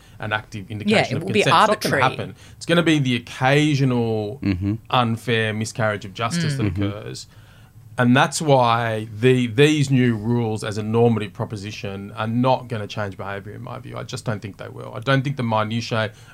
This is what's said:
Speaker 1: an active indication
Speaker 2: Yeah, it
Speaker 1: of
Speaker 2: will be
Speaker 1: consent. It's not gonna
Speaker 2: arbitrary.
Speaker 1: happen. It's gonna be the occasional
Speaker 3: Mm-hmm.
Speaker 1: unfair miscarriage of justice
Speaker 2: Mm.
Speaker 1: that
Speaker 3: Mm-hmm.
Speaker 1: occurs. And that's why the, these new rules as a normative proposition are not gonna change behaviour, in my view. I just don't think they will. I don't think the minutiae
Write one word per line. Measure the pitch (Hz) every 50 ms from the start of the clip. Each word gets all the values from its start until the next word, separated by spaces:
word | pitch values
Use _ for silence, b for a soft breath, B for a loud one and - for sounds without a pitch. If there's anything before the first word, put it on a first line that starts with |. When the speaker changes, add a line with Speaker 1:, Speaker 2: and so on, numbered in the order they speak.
| b b b b
Speaker 1:
an | 98 104 107
active | 107 - - - 104 92 -
indication | 107 104 107 - 214 180
Speaker 2:
Yeah, | 135 -
it | 110
Speaker 1:
of | 110 170
Speaker 2:
will | 190
be | 110 107
Speaker 1:
consent. | - 135 165 180
It's | 208 -
not | 208 -
gonna | - 147 147 139
Speaker 2:
arbitrary. |
Speaker 1:
happen. | 127 131 - - 98 90 - B B B B
It's | B -
gonna | - 170 175
be | 160 165 156 147
the | 131 127 123
occasional | 113 - - - - 131 131 143 151 151 151 147 131 139 131 123 120 117 113 110 110 104 104 104 -
Speaker 3:
Mm-hmm. | - 101 92 87 101 101 107 113 - -
Speaker 1:
unfair | 135 127 120 113 113 113 - 123 117 113 110 110 104
miscarriage | 107 110 107 - - 110 107 104 95 104
of | 98
justice | 92 - 113 117 - 175 160 151 139
Speaker 2:
Mm. | 135
Speaker 1:
that | 107 101 90
Speaker 3:
Mm-hmm. | 101
Speaker 1:
occurs. | 101 104 101 107 113 64 65 - - b b b b b b b b b b b - - - -
And | 123 120 123
that's | 139 160 - - -
why | 160 147 139 131 123 117 117 117 117 113 110 110 110 110 107
the, | 104 120 127 127 127 123 113
these | 104 127 147 151 156 151 143 139
new | 139 123 123 120 117
rules | 104 104 117 120 120 117 110 110 98 -
as | 110 101 110
a |
normative | 104 110 110 117 117 117 113 107 107 95 -
proposition | - 110 - 113 98 95 107 107 - - 101 98 98 98 101
are | 107 110 110
not | 113 113 123 127 131 127 127 127 117
gonna | 120 107 104
change | 98 - 113 104 98 92 -
behaviour, | 92 98 98 98 98 107
in | 107 117
my | 117 123 120 120
view. | 117 117 117 120
I | 117
just | 113 127 113 -
don't | 123 107 98
think | - 101 -
they | - 107 107
will. | - - 123 120 -
I | 113
don't | 113 135 135 135
think | 127 147 139
the | -
minutiae | 120 117 110 110 107 107 113 117 113 - 123 110 110 104 B B B B